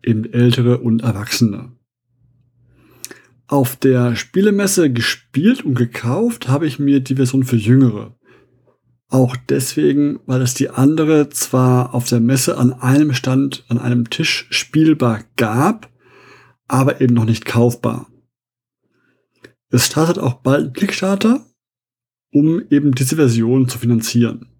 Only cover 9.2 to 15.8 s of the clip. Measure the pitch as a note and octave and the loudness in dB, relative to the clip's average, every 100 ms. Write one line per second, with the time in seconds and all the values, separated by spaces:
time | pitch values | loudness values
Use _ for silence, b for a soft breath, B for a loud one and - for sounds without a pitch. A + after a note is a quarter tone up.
9.2 | B2 B2+ - C#3 C3 - D3 C#3+ D3 - | 0 -2 -4 -4 -2 0 0 2 0 -4
10.2 | - B2+ B2+ - C#3 - C3+ D#3+ D#3 D#3 | -4 -2 -2 -2 -4 2 2 2 2 2
11.2 | C#3+ - - C3 B2+ B2+ B2 B2+ A#2+ B2 | 0 -6 -2 0 2 2 0 -4 -2 0
12.2 | A#2 C3+ C3 - B2 C3 B2+ C#3 D3+ B2+ | 2 0 -2 0 0 0 0 2 2 0
13.2 | C3 C3 C#3 - _ A#2+ B2 A#2+ A#2 - | -2 -2 -2 -6 _ -4 -2 -2 -4 -4
14.2 | D#3+ - - C3+ - D#3 D#3 D3+ A#2+ A2 | -4 -4 -6 -8 -2 2 2 2 0 -2
15.2 | - - A2 A#2 E3 A3+ | -6 -4 -2 0 -2 -2